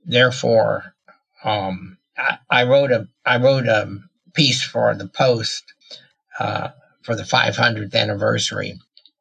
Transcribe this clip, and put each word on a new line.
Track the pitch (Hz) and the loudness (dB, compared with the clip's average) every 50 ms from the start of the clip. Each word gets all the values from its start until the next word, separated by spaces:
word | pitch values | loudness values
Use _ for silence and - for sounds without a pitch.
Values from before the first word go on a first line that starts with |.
| - | -8
therefore, | 175 120 120 127 127 123 - - 117 113 110 110 110 - - - - - _ _ - _ _ _ _ _ - - | -2 2 2 2 2 2 0 0 2 4 4 4 2 -2 -4 -8 -14 -20 _ _ -20 _ _ _ _ _ -8 -4
um, | 113 107 104 95 95 92 92 92 95 - _ _ _ _ - | -2 -2 -2 -2 -4 -6 -8 -10 -16 -20 _ _ _ _ -4
I, | 135 139 - - _ - | -4 -4 -4 -6 _ 0
I | 143 123 123 | 2 2 4
wrote | 123 135 139 139 131 | 4 4 4 4 4
a, | 123 110 107 - _ _ - | 2 0 -2 -6 _ _ -2
I | 127 123 120 | 0 2 4
wrote | 127 135 135 135 120 | 4 4 4 4 2
a | 117 110 104 101 98 98 101 - _ _ _ _ _ - | 2 2 2 0 -4 -8 -12 -14 _ _ _ _ _ 0
piece | 165 147 127 120 - | 2 2 2 0 -2
for | - - - 120 113 110 107 | -4 -4 -2 0 0 0 0
the | 101 95 92 | -2 -6 -8
Post, | - - 139 131 120 113 110 - - - - - _ _ _ - - - _ _ _ _ _ _ - - | -2 0 2 2 2 0 -2 -6 -8 -10 -14 -18 _ _ _ -20 -20 -20 _ _ _ _ _ _ -8 -6
uh, | 107 104 101 - - - - _ _ _ _ _ | -6 -4 -4 -6 -6 -8 -12 _ _ _ _ _
for | - 120 113 | -8 -6 -6
the | 104 - | -6 -4
five | - 131 - 113 110 104 | 0 0 2 2 0 0
hundredth | - 120 120 110 107 104 98 117 | 0 0 0 0 -2 -6 -4 -2
anniversary, | 113 110 107 104 101 107 113 113 113 - - 107 104 101 95 - - - _ _ _ - _ _ _ | -2 -2 -2 -2 -2 0 0 0 0 -2 -4 -6 -6 -8 -8 -10 -14 -20 _ _ _ -20 _ _ _